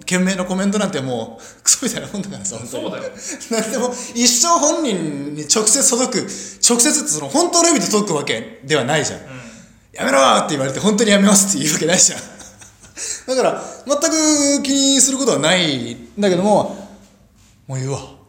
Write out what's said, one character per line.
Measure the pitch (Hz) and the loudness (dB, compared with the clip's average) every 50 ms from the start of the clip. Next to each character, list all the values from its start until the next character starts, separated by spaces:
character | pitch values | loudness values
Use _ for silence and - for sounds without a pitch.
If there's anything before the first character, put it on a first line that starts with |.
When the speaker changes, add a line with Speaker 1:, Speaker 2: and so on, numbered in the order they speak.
| - | -6
Speaker 1:
件 | - 180 180 185 | -2 0 2 2
名 | 190 190 | 2 0
の | 185 185 | -2 -2
コ | 180 185 | -4 -2
メ | 185 190 | 0 0
ン | 202 | 0
ト | 196 214 | 0 0
な | 208 190 | -2 -2
ん | |
て | - 139 | -2 -4
も | 131 131 123 117 113 117 - - | -4 -4 -4 -4 -6 -8 -12 -18
う、 | - - - - _ | -20 -20 -20 -6 _
ク | - | 0
ソ | - - - | 0 0 0
み | 233 | -4
た | - - | -4 -6
い | 139 | -10
な | 135 | -8
も | - 202 | -8 -10
ん | - | -8
だ | - | -8
か | 147 | -10
ら | 131 - | -10 -10
さ、 | - 120 110 | -8 -8 -8
本 | 120 117 | -12 -10
当 | - | -8
に。 | 120 - | -8 -6
Speaker 2:
そ | - | -6
う | - - | -8 -8
だ | - | -10
よ。 | - - - - - 330 254 - - | -10 -12 -12 -12 -12 -12 -12 -8 -4
Speaker 1:
何 | 226 226 - 220 - | -2 -2 -2 -2 -4
で | 254 | -4
も、 | 233 247 247 - - - - | -4 -4 -4 -6 -10 -10 -2
一 | 240 240 240 | 2 2 2
生 | - - - 339 | 4 4 4 4
本 | 339 311 269 294 330 339 320 | 4 4 4 2 0 0 0
人 | 262 208 180 160 151 147 139 139 147 147 | -2 -2 -2 -2 -4 -6 -6 -8 -8 -8
に | 151 151 - | -10 -2 0
直 | - 226 214 | 0 2 2
接 | 214 - 285 262 - | 2 2 2 2 2
届 | 247 233 254 247 - 185 | 2 2 0 0 0 -2
く、 | 135 - - - - - - - - - | -4 -4 -8 -12 -12 -14 -12 0 2 2
直 | 240 233 | 4 4
接 | - 302 - 302 - - | 2 2 2 0 -2 -2
そ | - 151 | -4 -4
の、 | 143 135 | -6 -2
本 | - 285 349 - | 0 0 0 2
当 | - 339 339 | 2 2 4
の | 339 | 4
意 | 330 | 4
味 | 254 | 2
で | 175 - | 0 0
届 | - 208 196 - | 0 0 0 0
く | 165 | -2
わ | 143 135 | -2 -2
け | 131 127 113 117 - - - - | -2 -4 -4 -4 -10 -16 -18 -4
で | 135 156 | 0 0
は | 147 120 | 0 2
な | 123 151 156 | 0 0 0
い | 135 | -2
じ | - 98 | -2 -6
ゃ | |
ん。 | 90 | -10
Speaker 2:
う | - | -12
ん。 | - 131 127 - - - - - - - _ _ _ - | -16 -16 -16 -18 -18 -20 -20 -20 -20 -20 _ _ _ -12
Speaker 1:
「や | - - | -6 -4
め | - - | 0 4
ろ | 139 | 4
ー」 | 135 127 113 104 - | 6 6 4 4 2
っ | - | 0
て | |
言 | 156 139 | -2 -2
わ | 131 | -2
れ | 135 135 | -2 -2
て、 | 143 | 0
「本 | 131 202 220 196 | 0 0 2 2
当 | 247 | 4
に | 208 | 4
や | 202 196 | 4 6
め | 196 | 6
ま | 208 208 | 6 6
す」 | 196 - - - 143 | 4 4 2 0 -2
っ | |
て | 143 | 0
言 | 151 | -2
う | - | 0
わ | - | 0
け | 160 | 0
な | 156 175 | 2 2
い | 185 | 4
じ | - - - | 2 2 0
ゃ | |
ん。 | - - | -2 -12
<laughs> | - - - - - - - - - - _ - - - - - - - - - | -16 -20 -20 -20 -20 -20 -20 -20 -20 -20 _ -20 -20 -16 -12 -10 -10 -10 -10 -6
だ | - 262 | -4 0
か | 262 226 | 2 2
ら、 | 170 - - - - - - - | 2 0 0 -8 -12 -14 -14 -2
全 | 240 285 285 | -2 0 2
く | 320 320 294 311 311 302 302 294 285 285 285 285 - | 2 0 0 2 2 2 2 4 4 2 2 0 0
気 | 262 269 | 0 0
に | 277 269 269 277 269 | 2 4 4 4 4
す | - - | 4 2
る | 269 247 | 2 0
こ | 277 | 2
と | 254 170 | 2 2
は | 139 | 2
な | 143 156 180 | 4 2 2
い | 185 175 156 139 127 117 117 120 | 4 2 0 -2 -2 -4 -8 -10
ん | - - - - | -12 -14 -16 -6
だ | - 202 202 | 0 2 2
け | 180 | 2
ど | 170 185 | 2 2
も、 | 208 208 170 - - - - - - - - - - _ _ _ _ _ _ _ _ _ _ _ | 4 4 2 2 0 -6 -12 -16 -18 -20 -20 -20 -20 _ _ _ _ _ _ _ _ _ _ _
も | - 135 | -10 -8
う | 131 | -6
言 | 127 131 | -4 -4
う | 139 | -6
わ。 | 117 - - - - - | -6 -8 -12 -18 -20 -20